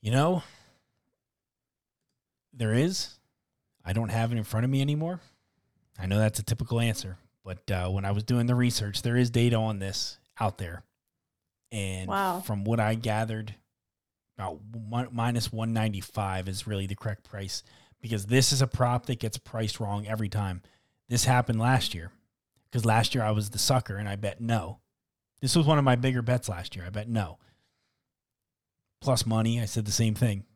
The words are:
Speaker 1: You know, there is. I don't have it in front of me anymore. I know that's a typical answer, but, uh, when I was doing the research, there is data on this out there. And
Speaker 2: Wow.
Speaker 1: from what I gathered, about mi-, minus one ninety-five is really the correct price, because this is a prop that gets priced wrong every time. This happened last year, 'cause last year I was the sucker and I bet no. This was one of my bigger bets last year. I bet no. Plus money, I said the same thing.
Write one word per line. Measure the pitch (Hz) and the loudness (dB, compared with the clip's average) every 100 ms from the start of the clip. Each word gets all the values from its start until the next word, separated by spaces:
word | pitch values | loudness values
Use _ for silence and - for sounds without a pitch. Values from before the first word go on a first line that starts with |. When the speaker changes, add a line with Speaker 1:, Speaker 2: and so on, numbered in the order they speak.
Speaker 1:
You | 110 | 2
know, | 127 151 180 - - _ _ _ _ _ _ _ _ _ _ _ _ _ _ _ _ _ _ _ | 4 4 2 -2 -20 _ _ _ _ _ _ _ _ _ _ _ _ _ _ _ _ _ _ _
there | 127 113 | -4 0
is. | 113 160 190 - - _ _ _ _ _ _ | 2 2 0 -6 -12 _ _ _ _ _ _
I | 87 | -4
don't | 98 113 | -2 0
have | 113 117 | 0 0
it | 117 | -2
in | |
front | 104 110 | -2 0
of | 123 | 0
me | 135 | 2
anymore. | 139 147 165 180 - _ _ _ _ _ _ - | 2 0 -2 -6 -12 _ _ _ _ _ _ -8
I | 92 | 0
know | 101 | 4
that's | 107 - | 4 2
a | |
typical | 107 113 117 117 | -2 -2 0 0
answer, | 117 110 98 92 _ _ | 0 0 -6 -14 _ _
but, | 98 90 - | -12 -12 -4
uh, | 95 90 | -2 0
when | 98 98 | -2 0
I | |
was | 101 | -2
doing | 107 123 117 | 0 0 2
the | 123 | 4
research, | 123 - 104 98 | 2 2 -4 -4
there | 120 120 | 0 2
is | 123 | 4
data | 120 120 113 | 4 4 4
on | 110 104 | 0 -2
this | 98 98 - - _ - | -4 -4 -6 -8 _ -4
out | 107 - | -4 -2
there. | 90 87 - _ _ _ _ _ _ _ _ | -10 -10 -16 _ _ _ _ _ _ _ _
And | 110 98 92 92 | -6 -4 -4 -4
Speaker 2:
Wow. | 196 196 170 | -2 -2 -2
Speaker 1:
from | 98 101 | -4 -4
what | 101 113 | 0 2
I | 107 113 | 2 0
gathered, | 113 107 110 110 107 101 _ _ _ _ _ _ _ - | 0 -2 -2 -4 -8 -12 _ _ _ _ _ _ _ -10
about | 95 78 104 | -10 -8 -12
mi-, | 117 107 120 127 | -12 -4 -4 -2
minus | 120 117 120 - | -2 0 0 -2
one | 110 113 | -4 -2
ninety-five | 113 110 98 - - 98 95 92 | 0 0 -2 -6 -4 -2 -2 -4
is | 95 - | -6 -4
really | 101 95 | -4 -4
the | 107 | -4
correct | 110 101 | -6 -8
price, | - 98 98 - - - _ _ | -10 -10 -8 -8 -12 -20 _ _
because | 110 107 98 | -6 -4 2
this | 123 131 | 4 4
is | 139 | 4
a | 131 | 2
prop | - 123 123 - | 2 2 2 -2
that | 120 | -4
gets | 110 - | -4 -6
priced | - 113 110 - | -10 -4 -4 -4
wrong | 107 104 104 | -4 -4 -4
every | 110 107 | -4 -2
time. | 107 101 90 - _ _ _ _ | -2 -2 -6 -12 _ _ _ _
This | 120 120 | 0 4
happened | 123 120 113 | 4 2 0
last | 117 131 - | 4 2 2
year, | 87 85 _ _ _ _ _ _ | -6 -10 _ _ _ _ _ _
'cause | 120 110 | 0 4
last | 110 117 131 | 4 4 0
year | |
I | 107 | 2
was | 107 101 | 0 -2
the | 101 | -2
sucker | - 131 - 95 | 2 2 0 -6
and | 104 | -6
I | 101 | -4
bet | 101 - | -6 -4
no. | 117 117 92 107 _ _ _ _ _ _ | -2 0 -2 -12 _ _ _ _ _ _
This | 135 175 | 2 4
was | 151 | 6
one | 151 | 6
of | |
my | 139 123 | 6 4
bigger | 131 127 | 2 0
bets | 117 123 - | 2 0 0
last | 90 - 98 | -8 -8 -10
year. | 87 | -8
I | |
bet | 104 107 | -8 -2
no. | 113 92 90 _ _ _ _ _ _ _ _ _ _ _ _ _ _ _ _ | -2 -2 -8 _ _ _ _ _ _ _ _ _ _ _ _ _ _ _ _
Plus | - 123 113 | 0 2 4
money, | 110 113 117 | 2 2 0
I | 117 | 0
said | - 104 | -2 0
the | |
same | 101 113 104 | 2 2 4
thing. | 120 98 - | 2 0 -6